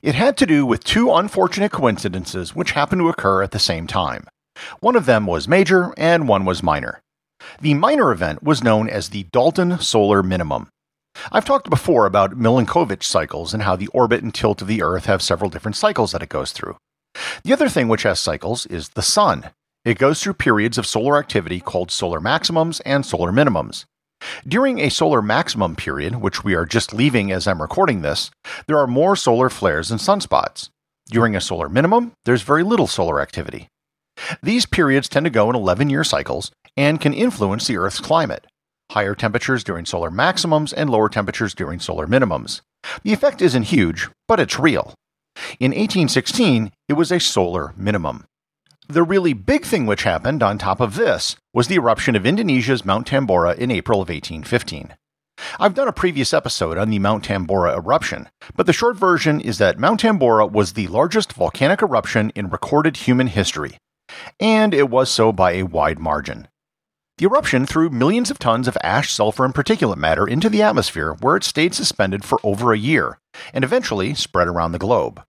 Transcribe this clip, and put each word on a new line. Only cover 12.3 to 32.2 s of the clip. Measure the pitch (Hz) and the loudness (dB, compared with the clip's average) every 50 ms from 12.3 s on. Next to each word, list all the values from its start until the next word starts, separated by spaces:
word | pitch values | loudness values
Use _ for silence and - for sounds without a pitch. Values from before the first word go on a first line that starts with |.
| 95 123 | 0 0
Milankovitch | 117 113 120 131 117 - - 170 170 101 98 - - | 2 4 4 4 2 2 2 0 0 0 -2 -6 -6
cycles | - - 95 78 71 - 71 85 82 - | -2 0 0 -2 -2 -6 -10 -8 -6 -6
and | 107 104 | -4 -2
how | 98 92 90 | -2 -2 -2
the | 98 110 | -4 -4
orbit | _ 127 123 110 123 - | _ 2 4 4 2 0
and | - 113 - | -2 -6 -6
tilt | - - 110 104 - | 0 0 0 0 0
of | 98 95 | -2 -4
the | 110 110 | -2 -2
Earth | 87 80 92 92 - | 0 -2 -2 -2 0
have | - 101 92 | 0 0 0
several | - - 92 82 104 98 | 2 0 0 0 0 -4
different | 82 87 - 110 104 - | -4 -6 -8 -8 -6 0
cycles | - 214 208 - 226 196 | 0 0 2 2 -2 0
that | - - 139 | -2 -8 -10
it | - | -6
goes | - 73 - - | -6 -6 -6 -6
through. | - - - 92 - _ _ _ _ _ _ _ _ - - - - - _ | -8 -10 -12 -12 -12 _ _ _ _ _ _ _ _ -12 -10 -10 -10 -10 _
The | 180 262 | 0 2
other | 277 302 254 | 2 2 0
thing | - 165 127 113 | 2 0 2 2
which | 113 104 - | 0 2 2
has | 110 92 - | 0 0 0
cycles | - - 78 71 - 92 113 - - | -2 -4 -4 -4 -6 -6 -6 -6 -8
is | - 90 85 76 - | -8 -8 -10 -10 -8
the | _ - | _ -4
sun. | - - - 208 208 175 101 76 - - _ _ _ _ _ _ _ | -2 0 2 2 2 2 2 -2 -4 -14 _ _ _ _ _ _ _
It | 117 117 - | -2 0 2
goes | 135 135 156 - | 2 2 2 0
through | - 202 190 | -4 -6 -6
periods | _ - - 113 104 104 117 113 - | _ 0 2 2 2 2 0 -2 -4
of | 110 | -6
solar | - - 110 113 139 143 147 | -4 -4 -2 0 2 2 0
activity | 147 - - 110 87 80 87 90 | 0 0 -2 -2 -2 -2 -8 -8
called | - - - 92 90 87 | -8 -6 -4 -4 -4 -4
solar | - - - 87 85 78 | -6 -4 -4 -4 -4 -4
maximums | 80 107 139 165 - - 165 160 160 165 160 - | -2 -2 -2 -2 -2 -2 0 0 0 0 -4 -8
and | - - 139 139 135 | -6 -2 -2 -2 -2
solar | - - 85 87 87 | -2 -2 -2 -2 0
minimums. | 92 127 151 143 104 82 65 52 - - - _ _ _ _ _ _ _ - - - - - | 2 2 2 2 2 -2 -4 -6 -10 -16 -18 _ _ _ _ _ _ _ -16 -14 -14 -14 -8
During | - 143 196 269 269 254 220 | -4 0 0 0 0 0 0
a | 147 139 | -2 -2
solar | - - 165 160 151 120 | 0 0 2 2 2 2
maximum | 104 104 107 135 180 - - 110 98 85 78 - | 2 2 0 0 0 -2 -2 -2 -2 -2 -2 -6
period, | - - 69 69 73 85 117 | -8 -8 -6 -4 -4 -6 -6
which | 123 104 98 - - - | -2 -4 -4 -4 -2 -2
we | 104 92 | 0 0
are | 82 85 | 0 0
just | 85 - 117 - - - | 0 0 -2 -2 -2 -2
leaving | 107 127 147 123 117 98 98 | 0 0 2 2 2 0 0
as | 95 92 82 104 | -2 -2 -2 -2
I'm | 95 82 | -2 -2
recording | 78 - - - 190 170 123 95 | -4 -6 0 0 2 2 0 -2
this, | 78 73 76 - - - _ _ _ - - - - - | -2 -2 -4 -4 -6 -8 _ _ _ -16 -16 -14 -6 0
there | 156 151 | 2 2
are | 143 127 | 2 2
more | 120 131 156 190 202 | 2 2 2 2 0
solar | 185 - - 117 117 127 127 | 0 2 2 2 4 2 0
flares | - - - 92 78 76 80 - | 0 0 0 0 0 0 -2 -4
and | 113 107 | -4 -4
sunspots. | - - 196 208 - - - 69 - - _ - - - _ _ _ _ _ _ _ _ | 0 0 0 0 0 0 0 0 0 0 _ -12 -18 -18 _ _ _ _ _ _ _ _
During | 107 117 113 117 104 | 0 2 2 2 2
a | 92 | -2
solar | - - 95 85 82 73 | -4 -4 -6 -6 -6 -2
minimum, | 87 123 147 170 208 240 240 233 _ _ | 0 0 2 4 2 2 0 -2 _ _